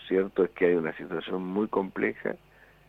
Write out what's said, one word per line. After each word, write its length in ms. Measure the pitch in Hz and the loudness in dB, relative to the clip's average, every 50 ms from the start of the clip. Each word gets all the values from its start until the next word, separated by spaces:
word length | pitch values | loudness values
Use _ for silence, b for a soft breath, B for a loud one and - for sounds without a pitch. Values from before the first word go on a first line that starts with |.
| - - | -4 0
cierto 340 | 92 95 95 98 - - 92 | 2 2 2 2 2 2 2
es 80 | 87 - | 2 2
que 160 | - 92 87 | 2 4 4
hay 60 | 90 | 4
una 220 | 87 80 78 76 | 4 2 -2 -4
situación 480 | - - 92 90 82 - - 95 92 92 | -6 -8 -8 -8 -8 -6 -4 -6 -6 -4
muy 240 | 92 95 101 107 113 | -2 -2 -2 -2 0
compleja 680 | - 107 98 92 - 98 107 107 - - - - - - b b b b b b b b b | 0 -2 -2 -2 -2 -2 0 0 -2 -2 -6 -6 -6 -6 b b b b b b b b b